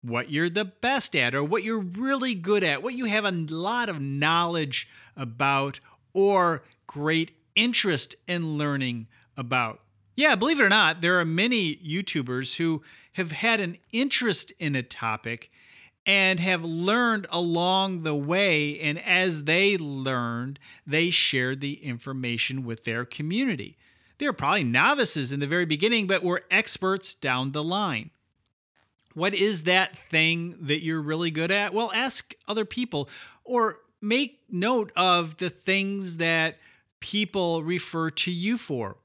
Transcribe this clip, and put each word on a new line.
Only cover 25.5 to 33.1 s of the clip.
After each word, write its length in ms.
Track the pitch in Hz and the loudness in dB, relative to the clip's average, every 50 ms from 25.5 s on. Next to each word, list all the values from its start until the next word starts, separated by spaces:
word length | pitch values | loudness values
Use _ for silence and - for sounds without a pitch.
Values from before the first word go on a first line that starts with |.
| 160 180 180 | 0 0 2
beginning, 400 | 160 156 147 175 220 240 226 208 | 0 0 0 2 2 2 2 2
but 180 | 185 196 175 160 | 2 0 0 2
were 200 | 180 175 175 - _ | 0 -2 -2 -2 _
experts 600 | 180 196 220 - - - 185 185 190 196 - - - | 0 2 2 0 -4 -2 0 0 0 0 -2 -4 -4
down 400 | _ - 139 127 127 131 139 139 | _ -2 -2 0 0 -2 -4 -4
the 100 | 151 151 | -4 -4
line. 480 | 165 175 202 208 185 139 110 107 156 _ _ _ _ _ _ _ _ _ _ _ _ _ _ _ _ _ _ _ _ _ | -2 -2 0 0 -2 -2 -4 -6 -10 _ _ _ _ _ _ _ _ _ _ _ _ _ _ _ _ _ _ _ _ _
What 220 | 156 170 196 202 | -2 -2 0 2
is 300 | - 196 214 214 170 156 | 2 2 2 2 0 2
that 340 | 175 180 185 185 - - - | 2 4 4 2 0 -4 -14
thing 580 | - - - 160 160 160 165 170 170 175 170 - 170 | -14 0 2 4 4 4 4 2 -2 -6 -8 -10 -2
that 200 | 139 147 156 160 | -2 -2 -2 0
you're 200 | 160 160 160 151 | -2 -2 -2 -2
really 280 | 147 156 160 175 170 | -2 -2 -2 -2 -2
good 200 | 160 151 160 170 | 0 -2 0 0
at? 240 | 190 202 202 208 180 | 2 0 0 0 0
Well, 180 | 208 240 - 196 | -2 -2 0 -2
ask 420 | 220 254 269 - - - _ - _ _ - | -2 -2 -2 -4 -6 -8 _ -18 _ _ -6
other 160 | 208 220 214 | -4 -4 -4
people, 460 | 214 - - 247 233 - 147 139 - | -4 -4 -6 -6 -2 -2 -4 -4 -4